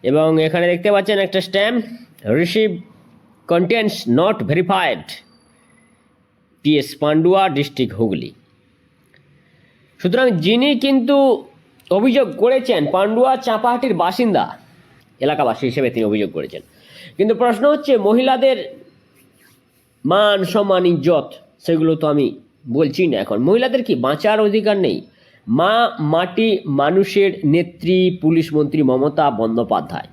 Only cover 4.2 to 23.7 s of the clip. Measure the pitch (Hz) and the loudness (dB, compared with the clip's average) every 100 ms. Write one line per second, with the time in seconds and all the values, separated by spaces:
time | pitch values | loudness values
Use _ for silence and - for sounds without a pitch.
4.2 | 185 214 196 151 180 190 170 95 - - | 2 0 -2 -2 0 0 0 -4 -10 -20
5.2 | _ _ _ _ _ _ _ _ _ _ | _ _ _ _ _ _ _ _ _ _
6.2 | _ _ _ _ 147 151 135 - 151 151 | _ _ _ _ 0 0 -2 -4 0 2
7.2 | 165 190 190 139 139 - 127 98 113 87 | 4 2 2 0 -4 -4 -4 -2 -2 -2
8.2 | - - _ _ _ _ _ _ _ _ | -8 -16 _ _ _ _ _ _ _ _
9.2 | _ _ _ _ _ _ _ _ 180 226 | _ _ _ _ _ _ _ _ -2 2
10.2 | 262 180 160 233 277 269 269 269 233 285 | 2 2 2 2 2 2 2 0 2 4
11.2 | 269 233 - _ _ _ - 185 254 247 | 4 2 -4 _ _ _ -2 0 2 2
12.2 | 220 165 226 262 254 196 147 185 202 226 | 0 0 2 2 0 0 0 0 0 2
13.2 | 254 262 254 220 240 240 254 175 170 190 | 2 0 -2 -2 0 -2 -2 0 -2 0
14.2 | 240 170 - - - _ _ _ _ _ | 0 0 -2 -8 -20 _ _ _ _ _
15.2 | 135 147 127 110 131 123 131 120 110 107 | -2 0 -2 -2 -4 -2 -2 -2 -2 0
16.2 | 101 82 65 - - _ - - - - | -2 -6 -10 -14 -18 _ -20 -20 -20 -4
17.2 | 208 226 247 214 277 294 294 247 196 226 | -2 2 0 2 2 0 2 2 4 2
18.2 | 262 254 269 240 - - - _ _ _ | 2 2 2 0 -6 -16 -20 _ _ _
19.2 | _ _ _ _ _ _ _ _ 139 185 | _ _ _ _ _ _ _ _ -2 2
20.2 | 208 196 180 214 202 185 180 170 139 160 | 2 0 -2 -2 0 2 2 2 2 0
21.2 | - - _ _ - 165 160 160 151 147 | -2 -16 _ _ -2 0 0 0 0 0
22.2 | 135 - _ _ 131 127 151 147 175 113 | -2 -4 _ _ -6 -2 -2 0 -2 -2
23.2 | 87 104 131 220 254 | -4 -2 2 2 0